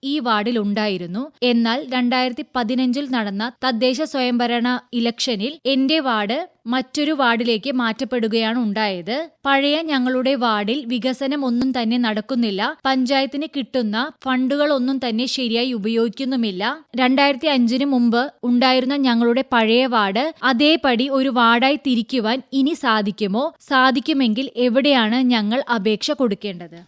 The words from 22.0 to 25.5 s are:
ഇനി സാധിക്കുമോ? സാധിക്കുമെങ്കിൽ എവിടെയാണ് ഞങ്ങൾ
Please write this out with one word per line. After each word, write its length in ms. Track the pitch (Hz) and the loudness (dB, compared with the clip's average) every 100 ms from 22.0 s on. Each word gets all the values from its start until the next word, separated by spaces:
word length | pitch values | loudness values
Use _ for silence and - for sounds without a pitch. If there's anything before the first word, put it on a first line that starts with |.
| 226 254 214 262 - | 0 -2 0 -2 -4
ഇനി 200 | 269 277 | 0 0
സാധിക്കുമോ? 800 | 339 262 220 208 - 202 202 302 - | 0 0 0 0 -2 -2 -2 -4 -8
സാധിക്കുമെങ്കിൽ 920 | - 269 262 262 233 285 254 214 269 - | -2 4 4 2 0 0 2 0 -4 -2
എവിടെയാണ് 600 | 247 233 269 262 214 240 | 0 2 4 4 4 2
ഞങ്ങൾ 480 | 254 240 208 | 2 2 2